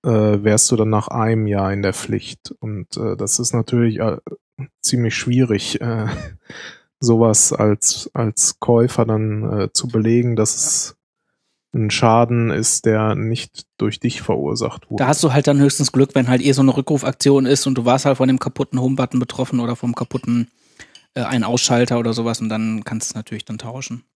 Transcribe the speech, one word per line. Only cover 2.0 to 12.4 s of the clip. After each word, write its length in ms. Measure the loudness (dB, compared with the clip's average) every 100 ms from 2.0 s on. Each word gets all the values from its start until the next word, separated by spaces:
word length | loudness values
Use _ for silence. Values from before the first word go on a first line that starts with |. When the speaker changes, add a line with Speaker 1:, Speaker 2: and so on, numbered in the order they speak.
| -6 -6 -6 -16 -18 -12
Speaker 1:
Und, 360 | -10 -10 -10 -8
äh, 200 | -6 -4
das 220 | -4 -2
ist 140 | 0
natürlich, 460 | -2 0 2 2 2
äh, 160 | -4 -4 -10 -18 _ -16 -16 _
ziemlich 320 | -2 0 0
schwierig, 640 | -2 0 2 2 0 -2 -6
äh, 260 | -4 -4 -4
<laughs> 920 | -6 -10 -16 _ -20 -18 -20 _ _
sowas 520 | 4 6 6 4 0
als, 580 | 2 2 2 0 -2 -6
als 440 | -4 -4 0 -2 -2
Käufer 440 | 2 4 4 2
dann, 560 | 0 0 -2 -2 -2 -2
äh, 120 | -2
zu 160 | -4 -2
belegen, 480 | 0 2 2 2 0
dass 200 | 0 -2
es 400 | -4 -4 -6 _ _ _ _ _ _ _ _
ein 160 | -2 -2
Schaden 600 | 2 4 4 4 2